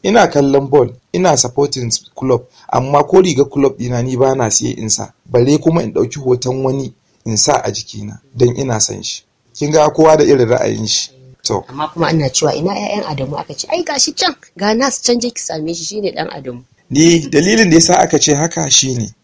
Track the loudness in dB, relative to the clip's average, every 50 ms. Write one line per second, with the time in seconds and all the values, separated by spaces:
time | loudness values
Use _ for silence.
0 | 0 2 4 4 4 4 2 2 2 4 2 2 0 4 4 4 2 2 -2 -14
1 | _ _ -4 0 2 2 2 2 0 -2 -2 -2 -2 -2 -2 -6 -6 -6 -6 -8
2 | _ -14 _ -8 0 0 0 0 -2 _ _ _ _ -4 -2 -2 -2 2 0 0
3 | 2 4 4 4 4 4 2 2 0 0 2 0 0 0 0 -4 -8 -6 -4 -4
4 | -4 -4 0 0 2 0 2 0 -2 0 0 -2 -2 -2 -6 -6 -4 -4 -4 -4
5 | -4 -12 _ _ _ -2 0 2 4 4 2 2 2 2 0 2 -2 -2 -2 -2
6 | -2 -2 -4 -6 -2 -2 -2 0 -2 -4 -4 -2 -2 -2 -2 -4 -6 -8 -12 _
7 | _ _ _ _ _ -4 -2 -2 2 2 0 0 0 -4 -8 -8 -12 -12 -14 -14
8 | -14 -14 -14 -16 _ _ _ 0 0 2 2 -2 -4 -4 -2 -2 -2 -4 -4 -10
9 | -10 -12 -12 -12 _ _ _ _ _ _ _ -6 -4 0 4 4 4 4 4 4
10 | 6 6 6 6 6 4 4 4 4 2 2 0 0 -2 -4 -4 -4 -4 -4 -4
11 | -6 -8 _ _ -20 -20 -20 _ _ -6 -6 -6 -6 -8 -10 -8 -8 -8 -2 -2
12 | 0 0 2 0 0 0 -2 0 0 0 -2 -2 -4 -4 -4 -4 -6 -6 -6 -6
13 | -4 -6 -6 -6 -6 -8 -8 -10 -10 -12 -12 -12 -8 -6 -6 -6 -4 -6 -2 -2
14 | -2 -4 -2 -4 -4 -4 -4 _ -16 _ _ -4 -2 -2 0 0 0 -2 -2 -4
15 | -2 -2 0 0 -2 -6 -8 -8 -10 -8 -8 -8 -6 -8 -8 -8 -10 -10 -8 -6
16 | -6 -6 -6 -6 -10 -10 -10 -12 -14 -14 -14 -14 -18 _ _ _ _ _ 2 4
17 | 6 6 6 4 2 2 2 2 2 4 4 4 4 6 6 4 6 4 4 2
18 | 2 2 2 0 2 2 2 0 0 -4 -4 -6 -2 0 0 0 2 0 -2 -4
19 | -6 -8 -10 _